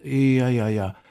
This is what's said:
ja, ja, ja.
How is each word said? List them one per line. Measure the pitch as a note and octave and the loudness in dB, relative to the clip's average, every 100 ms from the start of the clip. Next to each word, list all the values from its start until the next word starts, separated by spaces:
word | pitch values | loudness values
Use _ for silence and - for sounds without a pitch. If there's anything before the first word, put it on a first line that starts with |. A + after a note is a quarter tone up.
ja, | C#3+ C3+ C3+ C3 B2+ | -4 0 2 2 2
ja, | B2 A2 | 0 0
ja. | G#2+ F#2+ - _ | -2 -4 -8 _